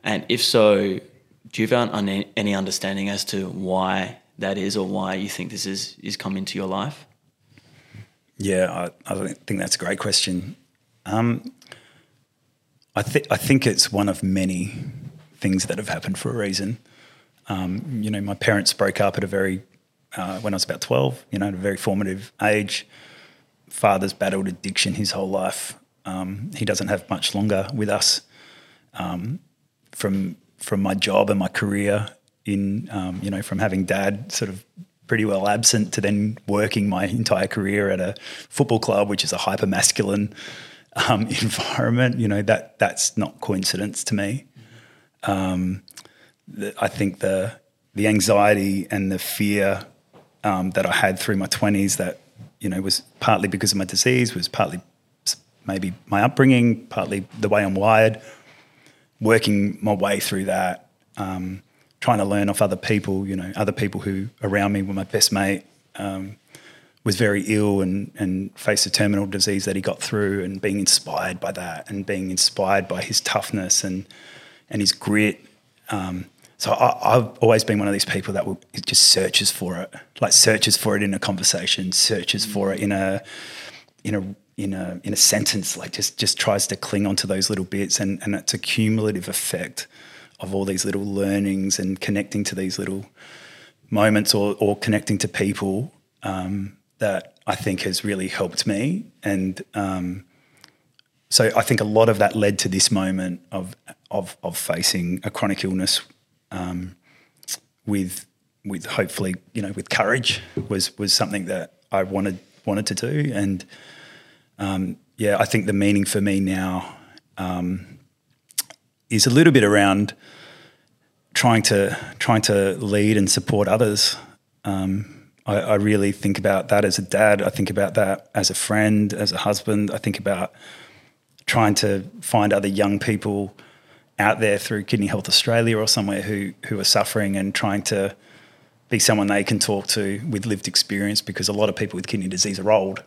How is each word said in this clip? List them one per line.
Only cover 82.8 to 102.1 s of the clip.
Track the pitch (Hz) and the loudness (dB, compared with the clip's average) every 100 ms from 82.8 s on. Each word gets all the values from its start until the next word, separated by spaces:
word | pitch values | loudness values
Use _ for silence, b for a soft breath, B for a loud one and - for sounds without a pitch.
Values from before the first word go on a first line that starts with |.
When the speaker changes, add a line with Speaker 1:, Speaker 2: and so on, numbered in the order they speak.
Speaker 2:
in | 101 | 0
a, | 98 95 98 - B B B B B B _ | 0 0 -2 -6 B B B B B B _
in | - | -4
a, | 107 95 98 _ - | -4 -4 -10 _ -8
in | 101 | -6
a, | 95 90 90 | -6 -8 -8
in | 98 | -6
a | 101 | 2
sentence, | - 104 - 104 90 - | 4 4 0 -2 -4 -8
like, | - | -10
just, | - 101 - | -6 -6 -2
just | 110 - | -2 0
tries | - 101 - | 2 2 0
to | 98 | -4
cling | - 101 101 | -2 0 0
onto | 98 98 | 0 -2
those | 95 92 | -2 0
little | 101 | -2
bits, | 92 98 98 - | -2 -4 -2 0
and, | 98 98 | -2 -2
and | - | -4
it's | 101 - | -4 -4
a | 104 | -6
cumulative | - - 110 110 107 101 87 | -4 0 2 2 0 -2 -4
effect | - - 87 87 - - B B B B B | -6 -4 -4 -6 -10 -14 B B B B B
of | 92 | -6
all | 95 | -4
these | 98 92 | -2 -2
little | 101 98 | -2 -4
learnings | 101 98 98 101 101 98 95 - | -4 -2 0 2 0 0 0 -2
and | 92 95 | -2 -4
connecting | - 101 101 104 | -2 -2 -2 -4
to | 101 | -4
these | 92 95 92 | -4 -6 -4
little | 95 98 101 B B B B B B B _ | -6 -6 -10 B B B B B B B _
moments | 107 107 107 101 | 2 4 4 2
or, | 107 101 101 | 0 0 2
or | 104 101 | 0 0
connecting | - 104 - 101 | 0 0 0 -2
to | 98 | -2
people, | - 101 98 98 95 139 _ _ _ | -2 -2 0 -2 -2 -6 _ _ _
um, | 107 95 92 101 98 - _ _ | -8 -6 -4 -6 -8 -12 _ _
that | 107 95 - _ - | -2 -2 -6 _ -6
I | 101 | -4
think | - 92 | -2 -2
has | 101 92 | -2 -4
really | 104 98 92 | -4 -4 -4
helped | - 98 - - | -2 -4 -2 -2
me. | 101 131 185 - _ | 0 0 -2 -6 _
And, | 104 98 95 92 - | -2 0 -2 -4 -8
um, | - 98 92 90 92 - b b b b b b _ _ _ _ | -6 -4 -4 -6 -8 -14 b b b b b b _ _ _ _
so | - 110 - | 4 4 4
I | |
think | 107 117 | 2 2
a | |
lot | 104 107 | 4 6
of | 113 | 6